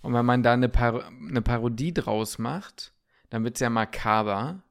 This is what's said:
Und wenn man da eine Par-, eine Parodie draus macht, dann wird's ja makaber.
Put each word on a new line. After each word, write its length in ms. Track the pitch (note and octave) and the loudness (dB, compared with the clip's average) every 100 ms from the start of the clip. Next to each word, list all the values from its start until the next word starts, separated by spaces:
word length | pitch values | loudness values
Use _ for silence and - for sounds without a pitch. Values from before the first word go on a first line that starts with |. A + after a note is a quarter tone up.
Und 120 | - | -2
wenn 120 | A#2+ A#2+ | 2 4
man 180 | B2 | 4
da 100 | A#2+ | 4
eine 160 | A#2+ B2 | 4 4
Par-, 380 | - A#2+ A#2 - | 4 2 0 -6
eine 340 | - - B2+ | -14 -4 -2
Parodie 520 | A2 A#2+ A#2+ A2+ D#3+ | 0 0 0 -2 -2
draus 440 | E3 - G#2+ A2 - | -2 -2 -2 -2 -4
macht, 540 | A#2 E3 - - - _ _ _ _ | -6 -6 -10 -16 -20 _ _ _ _
dann 140 | A2+ | -4
wird's 160 | A2+ A#2+ | -4 -2
ja 100 | A#2+ | 0
makaber. 920 | A#2 G#2+ - A2 A2 G#2 G2+ C3 F#3+ - | 0 -2 -2 2 2 2 -2 -4 -8 -14